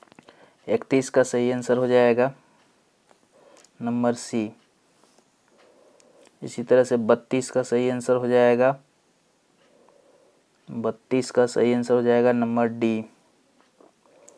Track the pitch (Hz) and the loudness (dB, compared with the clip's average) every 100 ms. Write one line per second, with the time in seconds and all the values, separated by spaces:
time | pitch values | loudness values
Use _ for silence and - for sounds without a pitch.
0 | - - - _ _ _ - 113 - 135 | -20 -20 -20 _ _ _ -4 -4 0 -2
1 | 131 131 123 123 120 127 120 123 123 123 | 0 0 0 0 -2 -2 -2 -2 2 4
2 | 120 117 131 - _ _ _ _ _ _ | 4 2 0 -4 _ _ _ _ _ _
3 | _ _ _ _ _ _ _ - 120 120 | _ _ _ _ _ _ _ -12 -6 -2
4 | 120 120 - 117 107 - _ _ _ _ | -2 -4 -6 -6 -6 -10 _ _ _ _
5 | _ _ _ _ _ _ _ _ _ _ | _ _ _ _ _ _ _ _ _ _
6 | _ _ _ _ 123 - 120 123 123 120 | _ _ _ _ -14 -8 2 2 4 0
7 | 110 120 - 131 127 127 123 120 123 123 | 2 0 0 -4 -4 -4 -2 -2 -2 -2
8 | 120 127 123 123 123 120 127 139 _ _ | -2 -2 2 2 4 4 2 -2 _ _
9 | _ _ _ _ _ _ _ _ _ _ | _ _ _ _ _ _ _ _ _ _
10 | _ _ _ _ _ _ - 123 113 113 | _ _ _ _ _ _ -16 -8 -6 -6
11 | - 131 123 123 120 - 117 120 120 123 | -4 -4 0 0 0 2 0 0 0 0
12 | 120 120 123 120 117 117 117 117 113 110 | 2 2 2 2 -2 -2 -2 -2 -2 -2
13 | 110 _ _ _ _ _ _ _ _ _ | -8 _ _ _ _ _ _ _ _ _
14 | _ _ - | _ _ -20